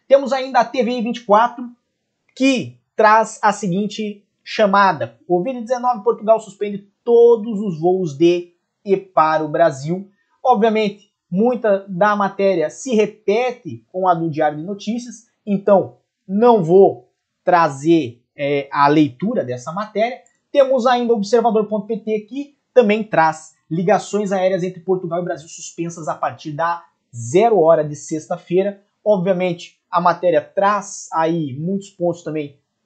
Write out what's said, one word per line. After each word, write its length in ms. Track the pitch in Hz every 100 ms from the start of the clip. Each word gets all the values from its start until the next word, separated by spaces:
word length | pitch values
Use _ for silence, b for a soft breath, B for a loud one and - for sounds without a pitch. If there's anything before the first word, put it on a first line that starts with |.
| -
Temos 260 | 277 269
ainda 280 | 262 262 254
a 40 |
T 180 | 226 269
V 80 | 220
I 120 | 247
vinte 160 | 226 233
e 60 |
quatro, 440 | - 208 233 233 240 - _ _ _ _ _
que 440 | - 262 254 123 - _
traz 440 | - 214 220 220 -
a 100 | 214
seguinte 720 | 196 202 180 208 - 214 208 _ _
chamada: 760 | - - 208 196 190 160 135 - -
"covid 340 | 180 208 247
dezenove, 420 | 226 254 247 240
Portugal 380 | 233 220 214 220
suspende 480 | 214 - 208 202 - _
todos 560 | - 233 233 233 220 202
os 180 | 214 156
voos 360 | 170 185 180 139
de 380 | 170 175 175 _ _ _
e 120 | 202 190
para 480 | - - 156 156
o 40 | 156
Brasil." 600 | 151 165 135 147 180 196 _ _ _
Obviamente, 680 | 262 233 226 214 214 202 _ _ _
muita 540 | 180 233 247 220 196 196
da 280 | 180 208 208
matéria 540 | 196 196 196 180 151
se 240 | - 269
repete 880 | 220 208 - - 214 254 - 165 113 _
com 160 | 185 185
a 60 |
do 160 | 170 165
Diário 280 | 147 151 151
de 60 |
Notícias, 640 | 170 202 208 240 240 - _ _
então 520 | - 196 202 196 123 - _ _ -
não 380 | 196 240 226
vou 460 | 160 185 190 - - _ _ _
trazer, 800 | - 175 165 135 147 165 123 - _
é, 340 | - 143 143 139
a 180 | 147 143
leitura 560 | 151 147 120 190 233
dessa 280 | 123 123 -
matéria. 500 | 175 214 196 226 254 _ _ _
Temos 360 | 285 269 262 233
ainda 260 | 247 240
o 40 | 226
Observador 500 | 196 240 233 214 208
ponto 200 | 214 208
P 120 | 226
T, 220 | - 214
que 360 | 214 262 285 _ _
também 320 | - 220 214
traz: 500 | 220 - 160 156 - _ -
"Ligações 600 | 160 185 202 - 202 208
aéreas 300 | 196 185 190
entre 180 | 185 180
Portugal 400 | - 185 185 170
e 40 |
Brasil 240 | 175 165 147
suspensas 600 | - - - 170 160 156
a 60 |
partir 380 | 156 151 123 156
da 320 | 147 165 175 - _ _
zero 460 | 120 113 160 233 214
hora 240 | 160 165
de 100 | 151
sexta-feira." 880 | 147 - 156 151 170 - 175 196 202 _ _
Obviamente, 760 | - 208 180 180 180 175 - _ _
a 100 | 180
matéria 400 | 175 165 180 156
traz 640 | - - 196 208 196 - -
aí 420 | 170 165 170 147 127
muitos 320 | 165 196 196
pontos 320 | - 175 170
também 360 | 165 156 143 - _ _